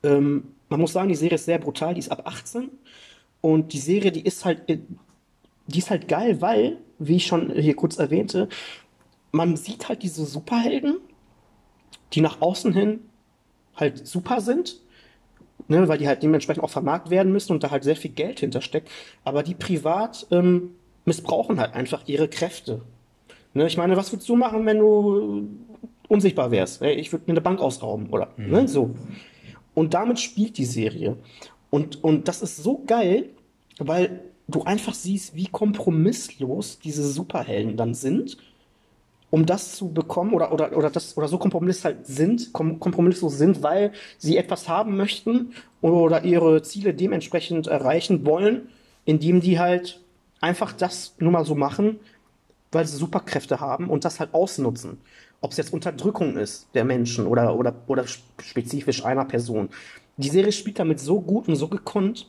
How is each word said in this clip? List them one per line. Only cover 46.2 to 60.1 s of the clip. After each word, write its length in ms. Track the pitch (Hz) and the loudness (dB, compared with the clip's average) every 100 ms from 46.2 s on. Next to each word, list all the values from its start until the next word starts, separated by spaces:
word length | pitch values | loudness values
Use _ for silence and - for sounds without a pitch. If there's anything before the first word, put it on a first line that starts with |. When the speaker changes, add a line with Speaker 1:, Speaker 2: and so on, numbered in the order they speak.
Speaker 1:
ihre 380 | 180 175 165 160 | 4 4 6 4
Ziele 320 | 151 202 196 | 2 -2 -2
dementsprechend 760 | 143 185 175 - 175 - 170 160 | 0 0 -2 -2 -4 -2 -4 0
erreichen 580 | 151 127 160 - 180 135 | 0 2 0 2 2 4
wollen, 420 | 160 208 247 - _ _ _ | 4 4 0 -4 _ _ _
indem 360 | - 156 151 180 | 0 2 6 4
die 200 | 175 170 | 4 4
halt 400 | 175 180 180 - _ _ _ _ | 4 2 -2 -16 _ _ _ _
einfach 320 | 165 180 208 | -2 0 -4
das 420 | - 180 - - _ | -2 -4 -4 -14 _
nur 100 | 160 | 2
mal 140 | 170 | 2
so 100 | 151 | 2
machen, 460 | 147 143 - 208 214 - _ _ _ _ _ _ | 0 0 2 0 0 -14 _ _ _ _ _ _
weil 120 | 165 160 | -2 -2
sie 100 | 143 | -4
Superkräfte 640 | 165 - - 143 - 127 | -4 -4 -2 -6 -4 -4
haben 280 | 139 131 175 | -2 -4 -2
und 160 | 147 | -2
das 140 | 160 - | -2 -6
halt 160 | 156 | -2
ausnutzen. 640 | 160 190 - 127 117 87 - _ - - _ | 0 0 0 -2 -4 -10 -16 _ -20 -20 _
Ob's 160 | - - | -8 -6
jetzt 140 | 151 | -6
Unterdrückung 640 | 160 180 170 190 208 156 - | -4 -6 -2 -4 -2 -4 -2
ist 300 | - - _ | -6 -8 _
der 100 | - | 0
Menschen 440 | 120 131 120 117 98 | 0 0 0 -2 0
oder, 260 | 120 117 95 | 2 4 2
oder, 160 | 123 - - | 0 -2 -2
oder 160 | 135 127 | -2 -2
sp-, 320 | - _ - | -10 _ -20
spezifisch 600 | - - 120 143 143 117 | -8 -6 -6 -6 -2 -2
einer 200 | 113 131 135 | 0 -2 0
Person. 420 | 120 117 110 101 - - - _ | -2 -2 -4 -4 -8 -20 -20 _